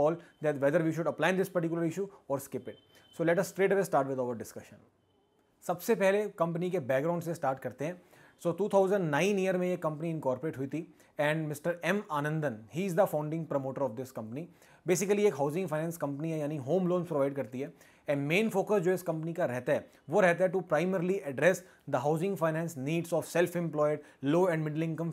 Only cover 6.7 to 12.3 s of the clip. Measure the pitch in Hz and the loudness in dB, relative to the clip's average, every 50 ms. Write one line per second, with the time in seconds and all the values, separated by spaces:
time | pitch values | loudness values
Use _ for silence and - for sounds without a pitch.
6.7 | 175 180 131 113 131 135 147 165 175 170 135 165 165 - - 135 135 135 - 127 | -2 -2 0 0 0 2 2 0 -2 -2 -4 -6 -6 -2 -2 -2 -2 -2 -4 -8
7.7 | 113 - 139 160 180 180 - _ - - - - _ _ - 170 165 170 196 202 | -8 -6 -6 -6 -8 -10 -16 _ -20 -20 -20 -20 _ _ -4 -2 0 0 0 4
8.7 | 196 196 190 185 196 196 180 156 143 143 175 202 208 190 185 185 185 180 180 180 | 4 4 6 6 4 2 2 2 2 4 4 4 2 2 2 2 2 0 0 0
9.7 | 180 175 170 156 156 143 165 170 160 156 139 131 127 - 156 160 - 127 135 - | -2 -2 -2 -4 -4 -4 -4 -4 -4 -2 -2 -2 -2 -2 -4 -6 -6 -6 -6 -6
10.7 | - 156 170 - - _ _ _ _ - 143 147 156 160 156 151 147 - - 175 | -6 -6 -8 -10 -14 _ _ _ _ -2 0 0 0 0 -2 -4 -4 -4 -4 -4
11.7 | 170 175 - 160 196 208 208 - 151 147 147 151 | -4 -2 0 0 0 0 -2 -4 -4 -2 -2 0